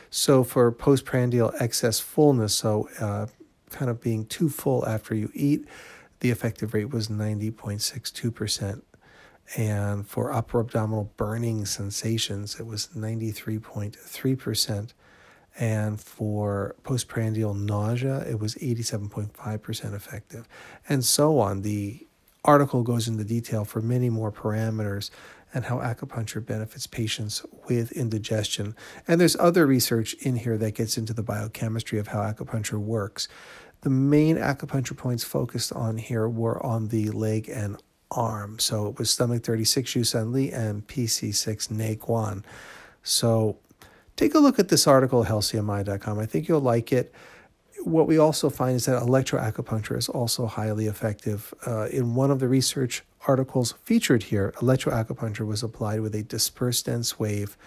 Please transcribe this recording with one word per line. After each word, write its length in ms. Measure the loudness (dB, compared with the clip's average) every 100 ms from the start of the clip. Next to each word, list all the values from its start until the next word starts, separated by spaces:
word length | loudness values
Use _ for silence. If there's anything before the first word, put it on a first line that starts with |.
| -10
So 320 | 0 6 6
for 280 | 4 4 4
postprandial 800 | 4 4 4 2 0 2 2 2 0
excess 400 | -2 0 0 0
fullness, 540 | -2 6 6 6 2
so, 340 | 0 0 0 -2 -6
uh, 260 | -4 -4 -6 -10 -20 _ _
kind 220 | -4 -4
of 80 | -2
being 260 | -2 -2
too 220 | -4 0 0
full 400 | 0 0 0 0
after 260 | -4 -2
you 160 | -4 -4
eat, 340 | 0 2 2 -2 -18 -20 -20 -20 _
the 100 | -2
effective 420 | 0 -2 -4 -4
rate 160 | -2 -2
was 200 | -4 -2
ninety 420 | -2 -2 -2 -4
point 300 | -6 -8 -4
six 280 | -6 -6 -12
two 220 | -6 -6
percent. 540 | -4 -4 -2 -4 -6 -14 _ _ -20 -20 _ -8 -2
And 500 | 0 0 -2 -4 -4
for 240 | -4 -2
upper 300 | -2 0 0
abdominal 500 | 0 0 0 -2 -4 -4
burning 480 | -4 -2 -2 -2
sensations, 960 | -4 -4 -6 -4 -2 -2 -2 -4 -8 -10
it 40 |
was 300 | -8 -8 -8
ninety-three 640 | -6 -6 -4 -4 -6 -6 -6
point 380 | -6 -8 -8 -10
three 400 | -16 -4 -2 0
percent. 560 | -2 -2 -2 -4 -6 -14 _ _ -20 -20 _ -4
And 400 | 0 0 0 -4
for 800 | -10 -6 -4 0 0 -2 -4 -8
postprandial 680 | -4 -4 -2 -2 0 0 0
nausea, 680 | 0 -2 0 0 0 -2 -2
it 200 | -4 -4
was 160 | -4 -4
eighty-seven 480 | -4 -2 -4 -6 -6
point 260 | -8 -8
five 260 | -8 -8 -6
percent 340 | -6 -8 -8
effective, 520 | -10 -12 -14 -14 -18 -18 -20 -20 -16 -2
and 160 | 0
so 340 | 2 4 6 6
on. 260 | 2 0
The 440 | -2 -2 -4 -8 -18 _ _ _
article 380 | 6 6 6 2
goes 260 | 2 0 0
into 160 | -2
detail 400 | -2 -4 -2 -4
for 160 | -2 -2
many 280 | 0 2 2
more 220 | 0 -2
parameters 800 | -2 -2 0 0 -2 -4 -4 -8 -14 -20 -20 _
and 120 | -6
how 120 | -4 -4
acupuncture 680 | -4 -6 -6 -6 -6 -6
benefits 400 | -6 -6 -6 -10
patients 600 | -10 -4 -4 -4 -6 -8 -10 -14 -2
with 240 | 0 0
indigestion. 840 | -4 -2 -2 -2 -2 -2 -4 -6 -10 -18 -12 0
And 120 | 4
there's 160 | 4 6
other 280 | 4 6
research 480 | 6 4 4 0 0
in 200 | -4 -2
here 220 | -2 -2 0
that 180 | -2
gets 220 | -2 -2 -2
into 160 | -4
the 100 | -4
biochemistry 760 | -4 -4 -6 -6 -4 -4 -4 -4
of 80 | -2
how 120 | -2
acupuncture 580 | -2 -4 -6 -6 -4 -4
works. 520 | -2 -2 -4 -6 -10 -12 -20 -20 -20 _
The 80 | 0
main 460 | 4 6 6 6
acupuncture 600 | 4 0 -2 -2 -2 -2
points 280 | -4 -4 -4
focused 480 | -2 -2 -2 -4 -6
on 260 | -4 -4 -4
here 300 | -4 -2 -2
were 360 | -2 -2 -2
on 240 | -2 -2 0
the 200 | 0 0
leg 380 | -2 0 -2 -4
and 320 | -6 -6 -8 _ _ _
arm. 480 | -2 -2 -4 -8 -4
So 280 | -2 -2 -4
it 120 | -4
was 100 | -2
stomach 340 | 0 2 0
thirty-six, 520 | 0 0 0 0 0
Yu 80 | 0
San 280 | 0 0 0
Li, 200 | 0 -2
and 340 | -2 -4 -4
P 220 | -6 -4 -2
C 240 | -2 -2
six, 400 | -2 -2 -4 -4
Nei 240 | -4 -4
Guan. 480 | -4 -2 0 0 -6 -12 -20 -20 -20 -20 _
So 560 | -2 2 4 4 2 -2 _ _ -20 -20 _
take 200 | 0 4
a 40 | 8
look 200 | 8 6
at 80 | 4
this 180 | 6
article 360 | 8 6 6 4
at 60 | 4
health 180 | 2
C 120 | 0 0
M 120 | 0
I 140 | 0
dot 180 | -2 -4
com. 180 | -4 -4
I 60 |
think 220 | -2 -2 2
you'll 120 | 4
like 320 | 4 2 2
it. 220 | 0 0 -10 -20 -20 -20 _ _ -8
What 240 | 2 4 6
we 100 | 6
also 320 | 6 4 0
find 260 | 2 0
is 100 | 2
that 160 | 2 2
electroacupuncture 960 | 4 4 4 0 0 -4 -4 -4 -2 -4
is 120 | -2
also 380 | -2 -2 -2 -2
highly 400 | -2 -2 0 -2
effective. 640 | -2 -4 -2 -4 -6 -8 -10
Uh, 200 | -4 -2
in 300 | -2 -2 0
one 160 | 2 4
of 80 | 4
the 80 | 4
research 560 | 4 2 0 -2 -4 -12 _ 2
articles 480 | 2 2 0 0 -4
featured 400 | 0 2 4 2
here, 280 | 4 0 0 0
electroacupuncture 880 | 2 2 2 -2 -2 -4 -6 -4
was 160 | -4 -4
applied 380 | -6 -4 -4 -2
with 160 | -2
a 80 | -4
dispersed 640 | -6 -4 -4 -2 -2 0 -2
dense 320 | -4 -4 -4
wave 360 | -2 -2 -6 -10